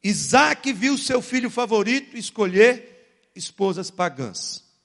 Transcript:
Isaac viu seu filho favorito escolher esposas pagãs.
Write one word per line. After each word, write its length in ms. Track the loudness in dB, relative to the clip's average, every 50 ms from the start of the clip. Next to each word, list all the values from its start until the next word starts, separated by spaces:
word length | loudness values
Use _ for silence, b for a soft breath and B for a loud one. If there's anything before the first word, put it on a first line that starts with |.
| _
Isaac 680 | -2 -2 -2 -2 2 4 4 4 4 2 -2 -4 -6 -4
viu 240 | 0 0 0 0 0
seu 240 | -2 0 0 0
filho 280 | 0 0 -2 -2 -2 -2
favorito 680 | -2 -2 -2 2 2 0 2 2 0 -2 -2 -8 -14 -12
escolher 1120 | -12 -12 -4 -2 -2 0 6 6 6 6 6 2 -6 -20 -20 -20 _ _ _ _ _ _ _
esposas 560 | -14 -14 -14 -6 -2 -2 -2 -2 -4 -8 -12
pagãs. 720 | -4 -4 -4 -4 -2 -6 -10 -8 -8 -10 -10 -10 -12 -14 _ _ _ _ _